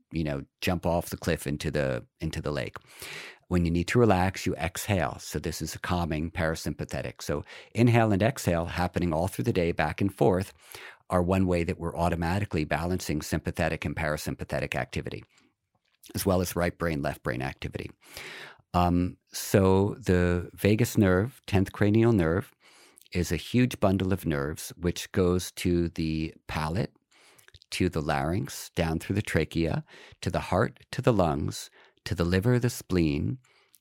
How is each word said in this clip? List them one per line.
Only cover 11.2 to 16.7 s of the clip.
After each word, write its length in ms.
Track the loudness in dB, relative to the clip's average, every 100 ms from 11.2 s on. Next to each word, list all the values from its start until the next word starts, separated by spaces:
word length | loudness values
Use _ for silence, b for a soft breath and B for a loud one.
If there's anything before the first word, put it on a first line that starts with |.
one 240 | 2 2 4
way 160 | 2
that 160 | 0 -4
we're 160 | -6 0
automatically 680 | 0 2 0 0 0 -2 0
balancing 560 | -2 -2 -2 -2 -4
sympathetic 640 | -2 -4 -2 -2 -2 -2 -4
and 100 | -4
parasympathetic 800 | -4 -4 -6 -8 -6 -6 -4 -4
activity, 480 | -6 -8 -8 -12 -16 b b _ _ _ _ _ -12
as 120 | -4 0
well 160 | 2
as 160 | 0 -2
right 200 | -2